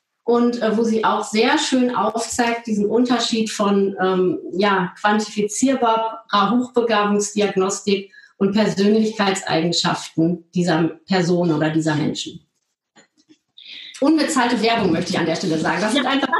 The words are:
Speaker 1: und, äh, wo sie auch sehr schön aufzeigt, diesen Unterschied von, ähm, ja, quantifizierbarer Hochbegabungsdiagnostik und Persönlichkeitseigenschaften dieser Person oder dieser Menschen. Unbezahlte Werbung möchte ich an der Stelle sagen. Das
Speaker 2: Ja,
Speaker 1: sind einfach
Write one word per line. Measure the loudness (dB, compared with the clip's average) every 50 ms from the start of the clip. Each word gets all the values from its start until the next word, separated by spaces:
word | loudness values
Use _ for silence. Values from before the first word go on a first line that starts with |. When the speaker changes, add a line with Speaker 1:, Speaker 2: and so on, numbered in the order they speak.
| _ _ _ _ _
Speaker 1:
und, | 0 2 2 2 2 0 0
äh, | -2 0 0
wo | 0 0
sie | 0 0 0 0
auch | 0 0 -2 -4
sehr | -2 0 0 2 2 2 0
schön | 0 0 0 2 2 0 0
aufzeigt, | -2 -2 -2 -2 -4 -6 -4 -2 -2 0 0 -2 -4 -4
diesen | -4 -2 0 0
Unterschied | 0 2 2 2 2 0 0 0 0 0 -2 -2 -2
von, | -2 -2 0 2 2 2 2 0 0 0 0
ähm, | 0 2 2 2 0 0 -2 -6 -6 -4
ja, | 0 0 2 2 0 -2 -4 -4 -2
quantifizierbarer | 0 0 0 0 0 -2 -2 -2 -2 -2 0 0 2 2 2 2 2 2 2 2 0 -2 -6 -10 -8 -2 0 2 2 2
Hochbegabungsdiagnostik | 2 0 0 0 0 0 0 2 2 2 2 2 2 0 0 -2 0 0 0 0 2 0 0 0 -2 -4 -2 -2 -2 -2 -2 -6 -18 -20 -20 -20 _
und | -2 0 2 2
Persönlichkeitseigenschaften | 2 2 2 2 2 2 4 4 4 2 0 0 -2 0 0 -2 -2 -2 -2 -2 0 0 0 0 -2 -2 -2 -2 -4 -6 -6 -2 0 0 0 0 -2 -8 _ -4
dieser | -2 0 2 2 2 2 0 -2 -6 _
Person | -2 0 0 2 2 2 2 2 2 0
oder | 0 0 0
dieser | 0 0 0 0 0
Menschen. | 0 -2 -2 -4 -6 -8 -12 -14 -18 -20 _ _ _ _ _ _ _ _ _ _ -20 -20 _ _ _ _ _ _ _ _ _ _ -20 -20 -20 -20 -20 -20 -20 -6 -2
Unbezahlte | 2 2 2 2 2 0 0 0 0 2 0 0 0
Werbung | 0 0 2 2 0 0
möchte | 0 -2 -2 -2
ich | -2
an | -2
der | -2 -2
Stelle | -2 -2 -2 -2 -2
sagen. | -2 -2 -2 -2
Das | -2 -2 0
Speaker 2:
Ja, | 0 0
Speaker 1:
sind |
einfach | 0 0 -2 0 0 -2 -2